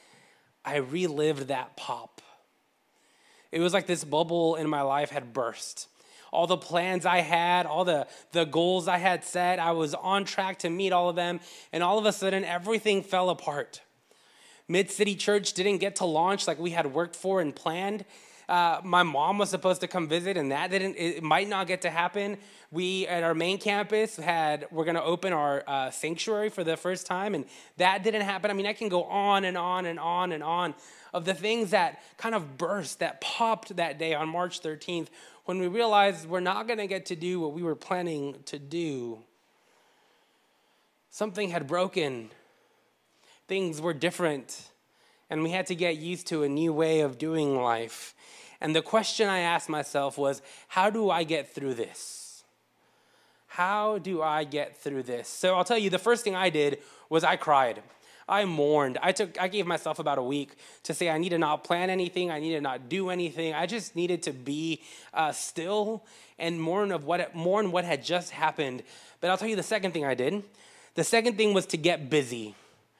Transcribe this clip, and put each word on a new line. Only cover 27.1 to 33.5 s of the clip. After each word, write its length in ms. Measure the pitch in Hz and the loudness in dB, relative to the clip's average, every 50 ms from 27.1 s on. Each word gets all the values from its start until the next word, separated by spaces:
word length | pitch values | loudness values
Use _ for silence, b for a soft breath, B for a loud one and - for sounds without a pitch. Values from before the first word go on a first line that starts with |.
| 185 185 196 214 190 | -4 -2 -2 -2 -2
and 100 | 147 127 B B B B B B | -4 -6 B B B B B B
that 240 | - 180 185 196 202 | 2 2 4 4 2
didn't 220 | 185 220 214 214 202 | 0 0 0 0 0
happen. 260 | 196 196 190 185 208 | -2 -2 0 -2 -2
I 60 | 202 | 0
mean, 100 | 196 196 | -2 -2
I 80 | 208 214 | -2 -4
can 160 | - 233 202 | -4 -2 0
go 140 | 180 175 160 | 0 0 0
on 420 | 170 190 202 202 202 196 196 190 | 0 0 0 4 4 4 4 4
and 100 | 180 185 | 0 0
on 300 | 180 175 180 180 185 175 | -2 -2 0 -2 -2 -2
and 140 | 170 170 151 | -4 -4 -4
on 320 | 156 170 175 180 185 180 | -2 -2 0 0 0 0
and 100 | 165 151 | -2 -4
on 320 | 147 160 170 175 180 160 143 B B B B B B B - | -2 -2 0 0 0 -2 -4 B B B B B B B -6
of 120 | 180 165 | -2 -2
the 100 | 185 190 | -2 -2
things 340 | 156 190 214 226 233 220 170 | -2 -2 0 0 0 2 2
that 320 | 202 190 170 151 139 B B B B | 4 4 4 2 0 B B B B
kind 160 | - - 226 226 | -6 -4 -2 -2
of 240 | 202 156 139 135 | -2 -2 -6 -6
burst, 400 | 131 170 165 202 202 156 - - - | -4 -4 -2 -2 -2 -4 -6 -4 -4
that 200 | - - - - | -4 -4 -4 -6
popped 540 | - - - - 233 226 | -8 -6 -2 2 2 2